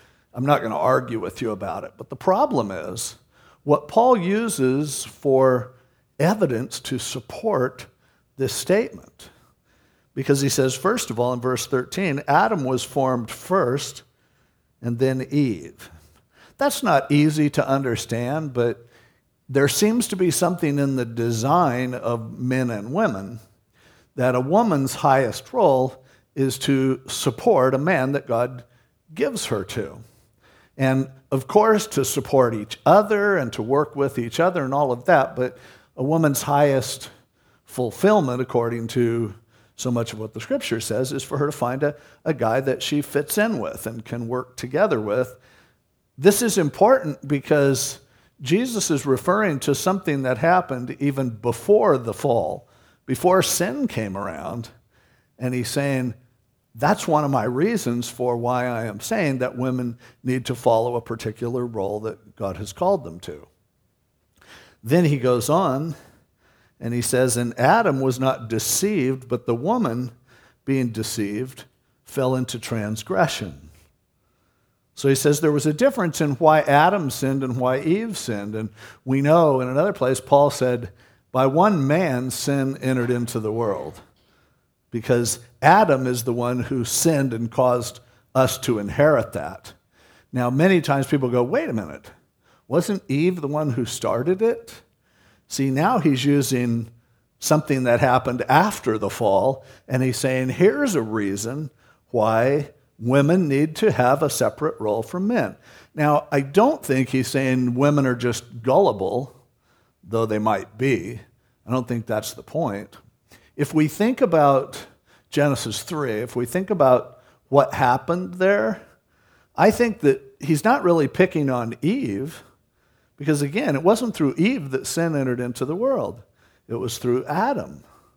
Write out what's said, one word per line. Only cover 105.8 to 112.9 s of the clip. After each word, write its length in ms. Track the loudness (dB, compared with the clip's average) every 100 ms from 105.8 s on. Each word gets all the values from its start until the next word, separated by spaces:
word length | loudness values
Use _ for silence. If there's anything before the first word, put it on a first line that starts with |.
| -12
Now, 340 | -2 2 2 0
I 100 | -2
don't 440 | 0 4 4 2
think 240 | 0 0 0
he's 200 | 0 0
saying 460 | 0 0 0 0
women 320 | 2 2 4 2
are 80 |
just 480 | 0 -2 -4 -8 -6
gullible, 760 | 0 4 4 2 -2 -4 -6 -14 _ _ _ _ _ _
though 240 | -6 -2 0
they 120 | 0
might 400 | 0 0 -2 -4
be. 420 | -2 0 -4 -12 -16 _ _ _ -6
I 60 |
don't 160 | -4 -4
think 180 | -6 -4
that's 260 | -4 -6
the 100 | -10
point. 540 | -10 -6 -6 -6 -12